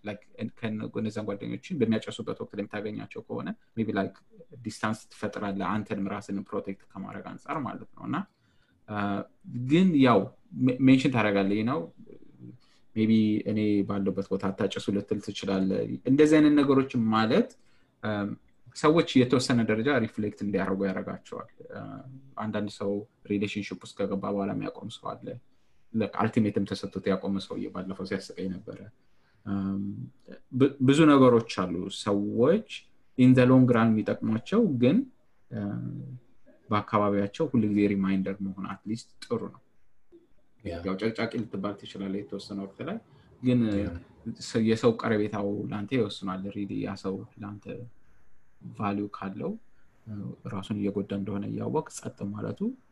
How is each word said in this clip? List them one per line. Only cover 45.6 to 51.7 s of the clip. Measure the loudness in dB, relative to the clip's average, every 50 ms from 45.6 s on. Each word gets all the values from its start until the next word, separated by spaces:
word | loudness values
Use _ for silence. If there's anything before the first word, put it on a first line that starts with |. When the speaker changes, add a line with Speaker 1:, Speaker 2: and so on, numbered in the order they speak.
| -6
Speaker 1:
ለአንተ | -6 -6 -8 -6 -2 0
ይወስናል። | 0 0 0 -4 -8 -8 -6 -6 -6 -8 -8
ሪሊ | -6 -6 -6 -6 -4 -6
ያ | -4 -6 -8
ሰው | -6 -6 -6 -6 -6 -10 -14 _
ለአንተ | -14 -12 -12 -12 -12 _ -12 -12 -12 -12 -16 -16 -20 -20 -20 -20 -20 -20 -20 -20 -20 -20 -20 -20 -18 -18 -18
ቫሊዩ | -8 -6 -4 -2 -2 -2 -4 -6
ካለው፣ | -8 -10 -10 -10 -8 -8 -8 -8 -8 -10 -14 -20 -20 -20 -20 -20 _ _ _
እ፣ | -12 -12 -10 -10 -10 -12 -12 -12
ራሱን | -10 -10 -10 -6 -6 -4
እየጎዳ | -2 -2 -2 -2 -2 -4 -4 -4
እንደሆነ | -6 -4 -6 -6 -6 -6
እያወቅ | -6 -6 -6 -6 -2